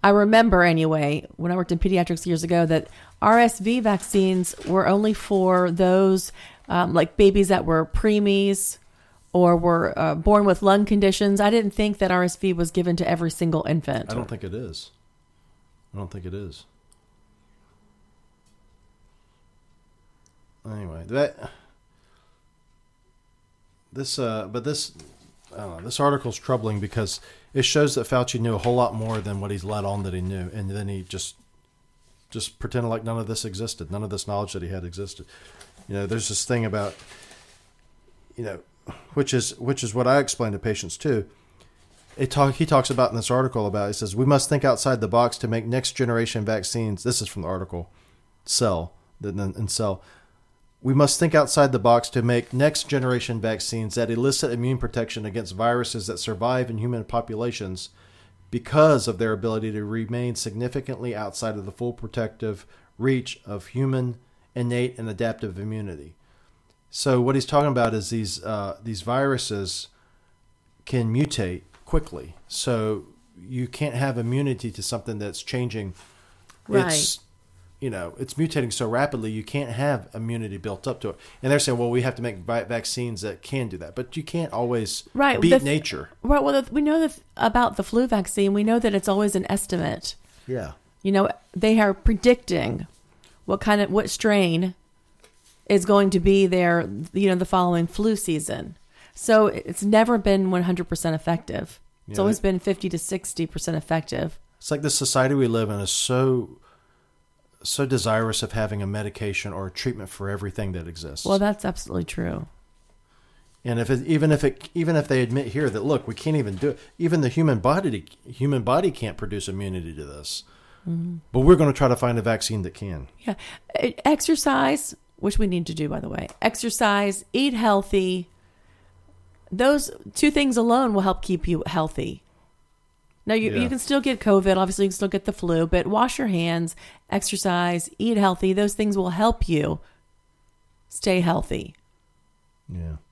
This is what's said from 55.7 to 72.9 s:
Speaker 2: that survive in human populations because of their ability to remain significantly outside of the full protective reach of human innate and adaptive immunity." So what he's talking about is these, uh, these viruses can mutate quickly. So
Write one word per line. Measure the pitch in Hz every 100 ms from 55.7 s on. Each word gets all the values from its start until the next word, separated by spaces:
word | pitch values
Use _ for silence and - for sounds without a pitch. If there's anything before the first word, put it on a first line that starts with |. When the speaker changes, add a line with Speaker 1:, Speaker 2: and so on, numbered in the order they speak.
| 120 120 117 98
Speaker 2:
that | 92
survive | - 101 117 127 120
in | 110
human | 117 123
populations | - 120 113 110 120 120 98 92 - _ _ _ - _ _
because | 123 - 151 156 143 110
of | 98
their | 113
ability | 107 113 110 110
to | 107
remain | 104 113 110 120 123
significantly | 113 113 101 123 143 131 131 120
outside | 107 104 - 113 104
of | 98
the |
full | - 120
protective | 117 107 - 110 - 110 98 - - _ _
reach | 123 131 127 -
of | - 101 -
human | 123 135 131 123 117 _ _ _
innate | - 120 120 123 127
and | 113
adaptive | 98 113 110 107 92
immunity." | 104 110 101 78 73 - _ _ _ _ _ _ _
So | - 143 127
what | 120
he's | 135
talking | 127 147 147
about | 123 113
is | 110 92
these, | 117 104 -
uh, | 104 107 98 87
these | 113 104
viruses | 87 123 139 131 - 101 95 - - _ _ _ _ _ _ _ _ _ -
can | 127 113
mutate | 117 151 - 95 90 _ _
quickly. | - - - 82 67 - -
So | - - 117 107